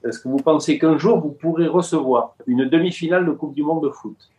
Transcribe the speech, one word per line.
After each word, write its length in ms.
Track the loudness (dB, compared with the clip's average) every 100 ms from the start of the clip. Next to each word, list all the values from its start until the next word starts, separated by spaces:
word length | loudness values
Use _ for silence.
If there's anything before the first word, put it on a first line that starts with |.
« 0 |
Est-ce 140 | -8 -8
que 100 | -4
vous 100 | -2
pensez 400 | 2 0 0 0
qu'un 180 | 2 2
jour 240 | 4 2
vous 100 | 0
pourrez 360 | -4 -4 0 2
recevoir 680 | 2 0 -2 2 0 0 _ -2
une 200 | 0 2
demi-finale 580 | 2 2 -2 -2 0 0
de 60 |
Coupe 220 | -2 -6
du 80 | -4
Monde 220 | -2 -2
de 60 | -4
foot ? » 260 | -6 -16 -16 _